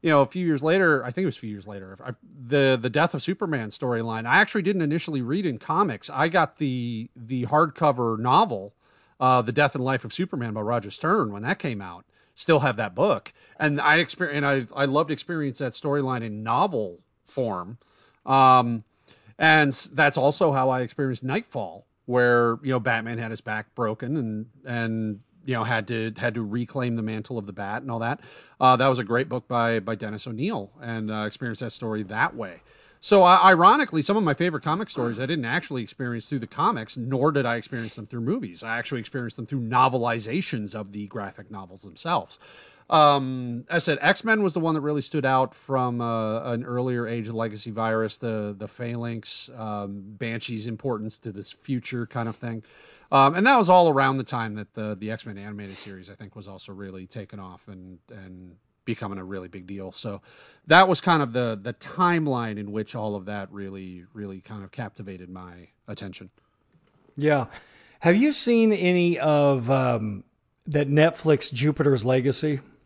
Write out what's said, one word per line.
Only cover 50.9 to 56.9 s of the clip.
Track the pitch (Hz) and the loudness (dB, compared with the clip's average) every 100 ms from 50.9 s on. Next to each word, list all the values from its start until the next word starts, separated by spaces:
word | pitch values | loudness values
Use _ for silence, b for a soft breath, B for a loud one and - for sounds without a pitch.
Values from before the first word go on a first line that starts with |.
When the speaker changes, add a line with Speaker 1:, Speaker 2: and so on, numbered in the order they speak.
| 113 110 - | -6 -6 -10
Speaker 1:
to | 117 | -12
this | 98 101 | -10 -12
future | - - 127 - 123 117 | -14 -6 -6 -4 -8 -6
kind | 123 117 | -6 -6
of | 110 | -6
thing. | 120 113 - B B B B | -10 -10 -12 B B B B
Um, | 143 139 | 6 6
and | 170 220 | 6 6
that | 269 | 6
was | 180 | 8
all | 185 170 | 8 8
around | 135 135 135 | 6 2 0
the | |
time | 123 123 113 | -4 -4 -6
that | 107 101 | -8 -10
the, | - 107 101 | -8 -6 -6
the | 107 | -8
X-Men | 110 117 104 | -8 -10 -14
animated | 101 104 101 95 | -14 -14 -14 -14
series, | - 95 92 | -16 -16 -18
I | |
think, | 98 101 | -18 -18
was | 110 101 | -18 -18
also | 95 - | -14 -14
really | 95 98 | -12 -14